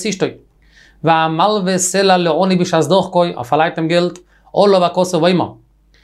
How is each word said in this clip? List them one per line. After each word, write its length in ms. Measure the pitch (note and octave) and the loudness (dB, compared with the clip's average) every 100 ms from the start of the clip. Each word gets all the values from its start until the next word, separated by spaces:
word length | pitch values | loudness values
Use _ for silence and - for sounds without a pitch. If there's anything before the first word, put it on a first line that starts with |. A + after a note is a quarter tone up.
| A3 | -6
אשתו. 160 | G3 C#3+ - _ _ _ _ _ _ | -4 -6 -6 _ _ _ _ _ _
והמלווה 760 | D3+ E3 D#3+ D#3+ G3 G#3+ F#3 F#3 | 0 0 0 0 0 0 -2 -2
סלע 400 | - G3 F#3+ F#3 | -2 0 2 2
לעני 380 | E3+ D#3 F#3+ F#3 | 2 0 0 0
בשעת 320 | F3 E3 D#3 | 0 0 2
דרכו, 360 | F#3+ F#3+ F3 | 0 0 0
אויף 240 | E3+ - A#2+ | -2 -4 -2
פארלייט 280 | D3 E3+ E3 | 0 0 -2
דעם 120 | D#3+ | -2
געלט, 320 | F3 F3 F3 - _ _ | 0 0 -6 -18 _ _
עולא 340 | - G3+ F#3+ F3 | 0 2 4 2
וכוסו 360 | F3+ F3+ E3+ | 0 0 2
ויאמר. 280 | E3+ F3+ G#2+ - _ _ _ _ | 2 0 -2 -8 _ _ _ _